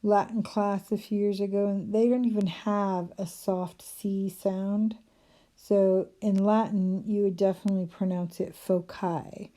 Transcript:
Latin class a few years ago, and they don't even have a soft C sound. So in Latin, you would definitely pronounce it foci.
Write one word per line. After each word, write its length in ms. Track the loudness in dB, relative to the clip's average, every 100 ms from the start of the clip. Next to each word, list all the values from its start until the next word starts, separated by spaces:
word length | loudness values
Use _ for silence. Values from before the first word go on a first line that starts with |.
Latin 420 | 4 2 2 -2
class 480 | -4 0 0 -2 -2
a 60 | -6
few 220 | -2 -2
years 200 | 0 0
ago, 280 | -2 0 0
and 260 | -2 -2
they 160 | 2 2
don't 160 | 4 2
even 220 | 2 0
have 640 | -2 -2 0 0 -2 -4 -8
a 80 | -10
soft 560 | -8 -2 -2 -2 -10
C 480 | -20 -8 -4 -2 -4
sound. 680 | -2 -4 -2 -2 0 0 -2 _ _ _ _ _ _
So 540 | 0 4 6 4 0 _
in 240 | 0 2
Latin, 600 | 4 4 2 0 0 -2 -2
you 180 | 0
would 140 | 0 2
definitely 480 | 0 2 -2 -2 -4
pronounce 540 | -4 -2 -2 -4 -6
it 160 | -8 -8
foci. 960 | -2 0 0 -6 -4 -4 -6 -14 -16